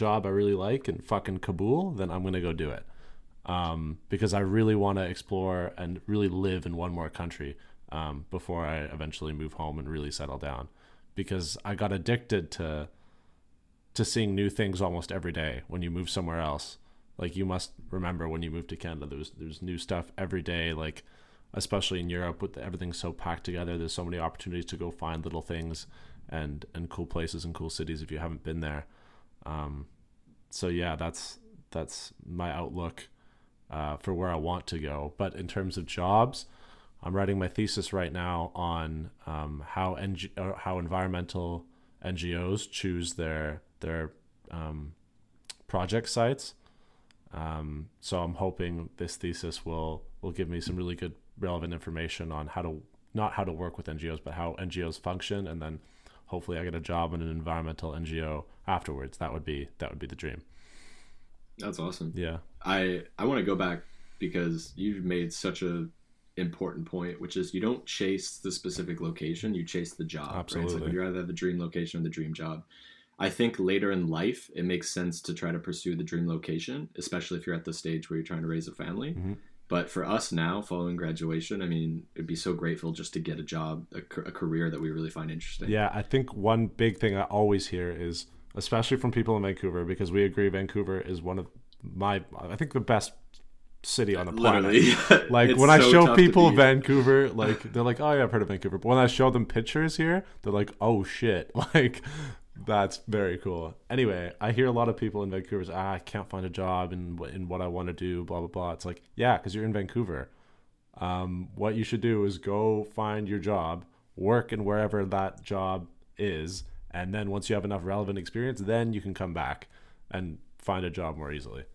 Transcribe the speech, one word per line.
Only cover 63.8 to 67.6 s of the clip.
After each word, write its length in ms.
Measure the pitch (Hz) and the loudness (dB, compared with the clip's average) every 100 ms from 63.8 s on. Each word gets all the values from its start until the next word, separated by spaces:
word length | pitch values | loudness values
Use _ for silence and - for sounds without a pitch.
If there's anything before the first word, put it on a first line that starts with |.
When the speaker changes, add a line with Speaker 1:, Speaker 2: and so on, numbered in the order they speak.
| - - - - | -8 -16 -16 -6
Speaker 2:
because 560 | 90 90 85 82 - 76 | -4 0 0 -2 -6 -4
you've 300 | 101 98 90 | -4 -2 -2
made 260 | 87 85 | 0 -2
such 300 | - 98 85 | -2 -4 -2
a 260 | 90 87 82 - _ _ _ - | -2 -2 -6 -10 _ _ _ -4
important 520 | 87 82 92 - 82 | -4 -2 -6 -6 -6
point, 340 | 90 87 87 | -6 -6 -8
which 160 | 90 95 | -6 -4
is 160 | 90 | -2
you 80 | 92 | 0